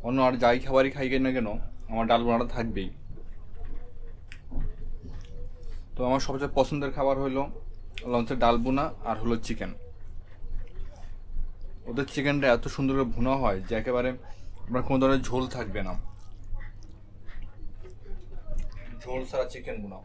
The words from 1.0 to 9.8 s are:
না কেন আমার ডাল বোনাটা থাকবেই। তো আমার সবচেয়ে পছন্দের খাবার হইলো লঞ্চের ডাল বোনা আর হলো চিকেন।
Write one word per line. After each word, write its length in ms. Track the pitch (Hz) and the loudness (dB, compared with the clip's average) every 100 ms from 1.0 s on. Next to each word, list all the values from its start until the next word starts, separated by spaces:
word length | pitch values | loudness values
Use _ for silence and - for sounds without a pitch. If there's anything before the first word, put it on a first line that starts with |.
| 131 131 131 | 0 4 4
না 40 | 131 | 2
কেন 120 | 107 104 - - - | 0 0 -2 -4 -4
আমার 140 | 110 113 | 0 4
ডাল 100 | 117 | 6
বোনাটা 220 | 120 117 117 117 | 6 4 2 0
থাকবেই। 320 | 113 98 92 - - - - - - - - - - - - - - - - - - - - - - - - - - - - - - | 0 -2 -4 -6 -10 -10 -8 -8 -8 -6 -4 -4 -4 -8 -8 -10 -12 -14 -4 0 2 0 -4 -4 -6 -10 -8 -8 -8 -6 -8 -8 -6
তো 60 | - 127 | 0 2
আমার 140 | 135 131 | 4 2
সবচেয়ে 260 | 135 139 135 | 0 0 4
পছন্দের 320 | 131 147 139 131 | 4 2 0 2
খাবার 200 | 135 135 | 2 4
হইলো 200 | 135 131 139 - - - - - 123 | 2 0 -2 -4 -8 -10 -10 -8 0
লঞ্চের 260 | 120 113 131 | 0 2 6
ডাল 120 | 117 120 | 6 6
বোনা 200 | 120 135 156 - 120 | 4 2 0 -4 -4
আর 80 | 107 | 0
হলো 140 | 113 113 - | 2 2 0
চিকেন। 240 | 117 95 - | -2 -4 -6